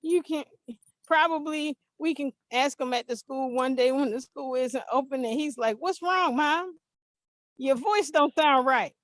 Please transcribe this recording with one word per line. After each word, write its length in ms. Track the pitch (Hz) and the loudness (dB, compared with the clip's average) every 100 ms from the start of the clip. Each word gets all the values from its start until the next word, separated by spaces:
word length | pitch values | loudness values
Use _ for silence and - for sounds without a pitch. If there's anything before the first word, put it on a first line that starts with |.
you 200 | 311 349 | 2 0
can, 220 | 294 302 - _ - 226 _ _ _ | 0 -6 -6 _ -20 -20 _ _ _
probably 680 | 320 330 320 302 311 302 285 _ _ | 2 2 0 -4 -4 -4 -6 _ _
we 160 | 311 | -4
can 180 | 285 277 - _ | -2 -6 -8 _
ask 280 | 240 277 - | 0 0 -2
him 120 | 254 | -4
at 140 | 247 240 | -4 -4
the 80 | 233 | -10
school 380 | - 269 262 | -6 -6 -4
one 200 | 247 254 | -2 0
day 180 | 262 247 | 2 2
when 180 | 262 277 | 2 0
the 100 | 226 | -2
school 340 | 262 - 269 | -8 -10 -6
isn't 300 | 254 254 247 - | -2 -2 -4 -2
open. 320 | 247 269 269 | -2 -2 -4
And 100 | 240 233 | -4 -2
he's 180 | 302 240 | -4 -2
like, 180 | 226 220 | -2 -2
What's 240 | 339 370 | -4 -4
wrong, 340 | 349 370 349 247 | 0 2 2 2
Mom? 420 | 294 320 370 320 _ _ _ _ _ _ _ _ | 2 0 -2 -12 _ _ _ _ _ _ _ _
Your 200 | 262 269 | -2 0
voice 340 | 294 415 320 | 2 0 2
don't 240 | 311 294 | 4 4
sound 320 | 302 302 269 254 | 4 4 4 4
right. 260 | 262 190 _ | 2 0 _